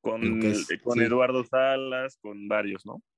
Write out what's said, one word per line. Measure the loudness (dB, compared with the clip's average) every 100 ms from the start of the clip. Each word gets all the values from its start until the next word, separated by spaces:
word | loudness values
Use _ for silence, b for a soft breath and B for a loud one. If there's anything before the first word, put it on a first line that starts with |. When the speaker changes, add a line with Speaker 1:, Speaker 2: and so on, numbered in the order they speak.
Speaker 1:
Con, | -6 -2 0 2
Speaker 2:
Lo |
que | 2
es, | 0 -2
Speaker 1:
eh, | -4
con | -2 2
Speaker 2:
sí. |
Speaker 1:
Eduardo | 4 4 4 2
Salas, | 0 2 2 0 -2 -6 -8 -10
con | -14 -12 -2
varios, | -2 -2 -6 -12
¿no? | -16 -18